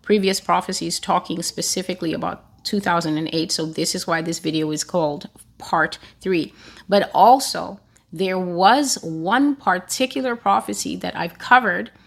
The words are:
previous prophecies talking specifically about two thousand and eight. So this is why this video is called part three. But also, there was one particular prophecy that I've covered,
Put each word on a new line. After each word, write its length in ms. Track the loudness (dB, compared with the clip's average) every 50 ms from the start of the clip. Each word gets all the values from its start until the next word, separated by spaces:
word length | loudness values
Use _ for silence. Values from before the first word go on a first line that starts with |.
| _
previous 360 | 2 2 4 4 2 0 0
prophecies 640 | 0 0 0 0 0 -2 -6 -6 -4 -4 -6 -6
talking 420 | -2 0 0 0 0 -2 -8 -6 -6
specifically 720 | -8 -6 -6 -4 -4 -4 -4 -4 -6 -6 -6 -4 -6 -4
about 320 | -4 -4 -6 -8 -8 -14 _ _ _ _
two 160 | -4 -4 -2
thousand 400 | 0 2 0 0 0 0 -2 -2
and 100 | -4 -4 -2
eight. 180 | -4 -2 -2
So 160 | -4 -4 -4
this 300 | -6 -4 -4 -4 -4 -4
is 100 | -6 -4
why 160 | -2 -2 -2 -2
this 160 | -4 -6 -4
video 320 | -4 -4 -2 -2 -2 -2
is 140 | -4 -6 -6
called 440 | -4 -2 0 0 0 -2 -4 -10 -16 _ -20 -20 _ -20 _
part 400 | -8 -2 2 2 2 2 0 -8 -16 -20 -20 _
three. 320 | -2 0 0 0 0 -4 -8 -20 -20 -20 -20 -20 -4 2
But 220 | 2 2 2 2 4
also, 680 | 6 8 8 8 6 4 -2 -6 -6 -6 -8 -10 -14 _ _ _ _ _ _ -8
there 260 | -4 -4 -2 -2 -2
was 580 | -4 -4 0 4 6 6 6 6 4 0 -2 -4 -6
one 540 | -8 -6 -4 -2 0 2 4 4 2 2
particular 800 | 0 0 0 0 0 -2 -8 -2 -2 -2 -2 -2 -4 -2 -2 -4
prophecy 580 | -2 0 2 2 2 0 -2 -6 -6 -6 -6 -6
that 220 | -6 -6 -8 -6
I've 220 | -6 -8 -8 -8 -12
covered, 520 | 2 4 4 6 6 4 -2 -2 -4 -8 _ -20 _